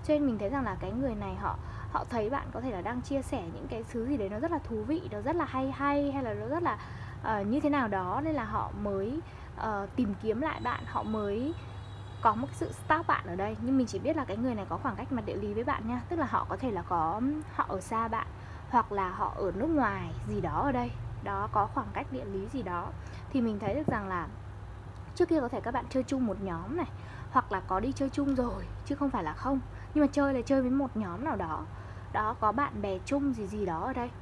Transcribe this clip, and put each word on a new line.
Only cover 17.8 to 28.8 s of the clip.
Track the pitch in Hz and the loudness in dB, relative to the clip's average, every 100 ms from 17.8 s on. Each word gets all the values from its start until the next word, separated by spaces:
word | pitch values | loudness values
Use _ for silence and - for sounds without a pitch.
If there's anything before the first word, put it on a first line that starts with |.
xa | - 226 226 | -2 0 0
bạn, | 220 - - - - - | 0 -4 -8 -12 -12 2
hoặc | 240 220 | 4 4
là | 202 185 | 2 0
họ | 185 208 - | 2 0 2
ở | 190 185 | 0 2
nước | 294 | 2
ngoài | 311 226 196 175 - - | 4 4 2 -4 -4 -2
gì | 208 | -2
đó | 175 151 | 0 2
ở | 269 | 2
đây. | 254 240 - - - | 2 0 -4 -6 -6
Đó, | 196 196 208 | -2 -2 2
có | 214 208 | 4 4
khoảng | - 208 | 2 -2
cách | - - | -4 -4
địa | 262 220 | -6 -4
lý | 196 208 | -4 -4
gì | 269 | -4
đó. | 185 175 185 - - - - | -2 -2 -4 -8 -10 -10 -2
Thì | 269 | 2
mình | 233 208 | 2 2
thấy | 202 240 | 0 2
được | 302 | 2
rằng | 233 190 | 0 0
là | 185 165 - - - - - - - - - | -2 -4 -8 -12 -12 -12 -12 -12 -12 -12 2
trước | 349 | 4
kia | 320 | 6
có | 247 | 2
thể | - | -2
các | 220 | -2
bạn | 254 240 | -2 0
chơi | 262 | 0
chung | 254 269 240 | 2 2 2
một | 190 | 0
nhóm | 196 165 185 320 | -2 -2 -2 -2
này, | 311 - - - - | -2 -4 -10 -10 2
hoặc | 262 240 | 2 2
là | 196 | -2
có | - 185 | 2 2
đi | 233 | 2
chơi | 269 277 | 2 0
chung | - 277 262 | 2 2 4
rồi, | 240 190 - - | 2 0 -6 -8